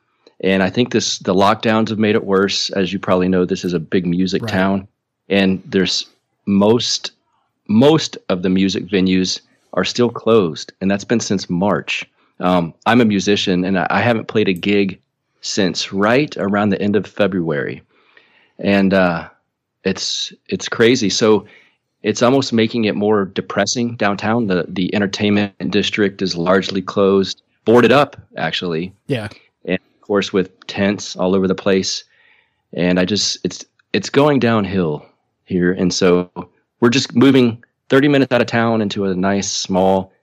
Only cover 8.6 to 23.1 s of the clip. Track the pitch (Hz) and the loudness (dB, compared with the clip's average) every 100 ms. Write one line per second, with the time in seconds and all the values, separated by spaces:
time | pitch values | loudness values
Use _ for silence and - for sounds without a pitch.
8.6 | 98 101 90 98 92 92 92 - _ _ | 0 -2 -2 0 2 2 0 -6 _ _
9.6 | _ - 95 - 120 - 110 113 87 71 | _ -4 -4 0 -2 0 2 2 2 -4
10.6 | - - 95 98 - 117 - 98 - 87 | -14 -6 -2 -2 -2 -4 -2 -4 -2 -2
11.6 | 101 80 - - - _ _ _ 90 90 | 0 0 -2 -8 -8 _ _ _ 0 0
12.6 | 82 - 104 117 113 101 101 101 104 90 | 0 -6 0 4 4 2 0 0 0 0
13.6 | 92 92 - 98 117 110 - 110 98 87 | 0 -2 0 0 0 -2 -2 -2 0 -2
14.6 | 101 101 98 - _ _ _ _ - - | 0 0 0 -4 _ _ _ _ -8 -2
15.6 | 92 - - 98 104 127 151 - 98 101 | -2 -2 -6 -2 2 2 0 -4 -2 0
16.6 | 104 95 101 104 90 - 101 95 80 71 | 0 0 0 -2 -2 -2 0 0 -2 -4
17.6 | 64 71 _ _ _ _ _ _ _ _ | -6 -10 _ _ _ _ _ _ _ _
18.6 | 101 101 95 95 90 85 80 _ _ _ | 0 2 2 2 2 -2 -10 _ _ _
19.6 | _ _ 95 92 - - - - - 92 | _ _ -6 -4 -6 -8 -10 -12 -10 -8
20.6 | - - 113 127 98 - 110 107 - - | -6 2 2 4 0 0 2 2 0 -20
21.6 | _ _ _ _ 104 104 120 135 123 117 | _ _ _ _ -6 0 2 2 0 0
22.6 | 113 120 107 101 104 | 0 0 -2 0 0